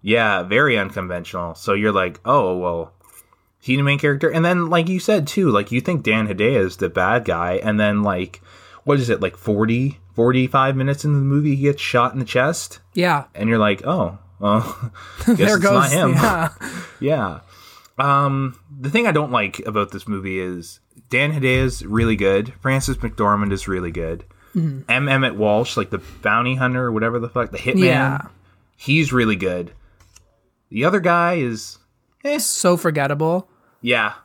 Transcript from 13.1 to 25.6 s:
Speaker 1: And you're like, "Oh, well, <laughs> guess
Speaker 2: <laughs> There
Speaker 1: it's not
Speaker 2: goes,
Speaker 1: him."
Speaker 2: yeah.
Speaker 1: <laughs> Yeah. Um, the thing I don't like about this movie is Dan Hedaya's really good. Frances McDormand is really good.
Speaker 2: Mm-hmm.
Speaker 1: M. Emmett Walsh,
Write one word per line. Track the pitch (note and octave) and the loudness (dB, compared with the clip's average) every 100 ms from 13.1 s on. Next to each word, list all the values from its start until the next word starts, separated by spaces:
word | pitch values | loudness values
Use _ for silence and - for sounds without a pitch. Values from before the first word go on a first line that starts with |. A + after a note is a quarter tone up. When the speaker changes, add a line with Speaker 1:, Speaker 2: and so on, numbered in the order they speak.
| D3+ C3 | 0 -4
Speaker 1:
And | - G#2+ | -4 0
you're | A2+ | 2
like, | G#2 G2 A#2 | 2 0 -2
"Oh, | F3+ F2 F#2+ - - | -2 -2 -6 -20 -6
well, | G2+ G#2+ A2+ - A#2 - | 0 0 0 -8 -10 -12
<laughs> | - - - | -20 -4 0
guess | A3+ | 4
Speaker 2:
<laughs> | |
There | G3+ G#3 | 4 4
Speaker 1:
it's | |
not | G3 - - | 4 4 4
Speaker 2:
goes, | |
Speaker 1:
him." | - - | 2 2
Speaker 2:
yeah. | - A3+ F3+ D#3+ - - F3 | 4 2 2 -2 -6 -14 -14
Speaker 1:
<laughs> | - - | -16 -6
Yeah. | C3+ D3+ G2 D#2+ - - - - - - | -2 0 -2 -6 -18 -20 -20 -20 -20 -2
Um, | C#3 C#3 C#3 C3+ C3+ - _ C#3+ | 2 4 4 0 -2 -6 _ -10
the | C3+ | -2
thing | G#3+ A#3 | 0 2
I | |
don't | D3+ D3 | 0 0
like | B2 G2+ - - | -2 -2 -6 -4
about | G#2+ G2+ | -2 -2
this | G2 G#2+ | -6 -6
movie | G2 F#2+ F#2 | -6 -4 -6
is | F#2 F2+ E2+ - _ _ _ | -6 -8 -12 -20 _ _ _
Dan | B2 D3 | 0 0
Hedaya's | D3+ C3 B2+ C3 A#2+ F2+ | 0 2 2 0 -2 -2
really | A2 A#2 G#2+ | 0 2 2
good. | G2 G2 A2+ - | 2 2 0 -6
Frances | C3+ C3+ C3+ B2+ | -2 -2 -2 -4
McDormand | A#2 G#2+ G#2 G#2 G2+ | -6 0 2 2 0
is | G2 - | -4 -4
really | F#2 F2 | -4 -4
good. | E2+ D#2+ F2 - _ _ F#3 | -6 -6 -8 -12 _ _ -2
Speaker 2:
Mm-hmm. | D#3+ C3+ - | -2 -4 -2
Speaker 1:
M. | B2 C#3 | 0 2
Emmett | C3+ C3 G2 | 2 0 0
Walsh, | G#2+ G#2 | 2 2